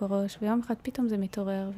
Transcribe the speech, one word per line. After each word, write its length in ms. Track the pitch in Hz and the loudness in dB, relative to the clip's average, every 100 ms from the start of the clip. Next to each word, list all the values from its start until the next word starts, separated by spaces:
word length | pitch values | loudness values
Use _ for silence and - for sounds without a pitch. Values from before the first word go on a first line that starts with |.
בראש, 380 | 202 196 196 - | 0 2 0 0
ויום 180 | 208 233 233 | 0 2 0
אחד 80 | 220 | -4
פתאום 260 | - 247 240 | -4 0 2
זה 80 | 208 | 2
מתעורר, 540 | 190 - 196 190 196 | 0 -2 -2 0 -2